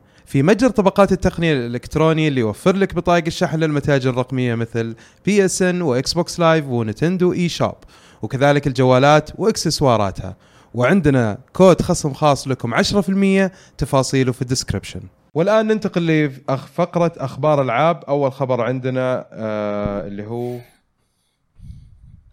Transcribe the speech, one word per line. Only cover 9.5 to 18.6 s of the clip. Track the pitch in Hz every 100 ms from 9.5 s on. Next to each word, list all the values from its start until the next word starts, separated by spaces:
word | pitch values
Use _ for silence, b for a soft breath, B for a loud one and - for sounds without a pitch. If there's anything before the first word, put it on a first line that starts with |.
| 220 170 - 139 113 101 87 92 92 b b b
وعندنا | 113 123 196 147 135 113 98 -
كود | - 185 160
خصم | - 175 151
خاص | 131 151 135 135
لكم | 127 120
عشرة | 120 196 202
في | 196
المية، | 190 196 190 190 B B -
تفاصيله | 135 139 131 135 131
في | 120
الديسكريبشن. | 127 127 - 101 - - 98 _ _
والآن | 147 185 220 220
ننتقل | 220 214 180 170 156 151
لفقرة | 131 - 131 - - 175 175 170 165
أخبار | 135 - 151 147
ألعاب. | 135 117 160 160
أول | - 143 139
خبر | 135 131 123